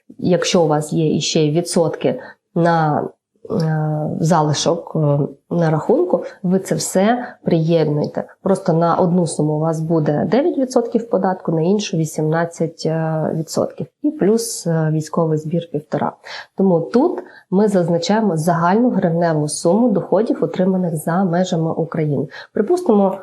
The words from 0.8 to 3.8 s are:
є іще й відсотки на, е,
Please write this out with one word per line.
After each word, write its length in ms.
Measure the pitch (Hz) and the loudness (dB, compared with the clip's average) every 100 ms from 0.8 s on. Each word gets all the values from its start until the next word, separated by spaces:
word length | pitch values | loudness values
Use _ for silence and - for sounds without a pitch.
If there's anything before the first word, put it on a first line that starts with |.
| 151 | 0
є 220 | 165 156 165 | 0 0 0
іще 240 | - 170 | 0 0
й 120 | 151 | 2
відсотки 680 | 160 175 185 127 - 147 127 - - _ 170 | 0 0 0 0 0 -4 -4 -8 -20 _ 0
на, 520 | 170 165 156 147 - - _ _ - | 2 2 2 0 -4 -10 _ _ -6
е, 580 | - 160 156 | -2 0 0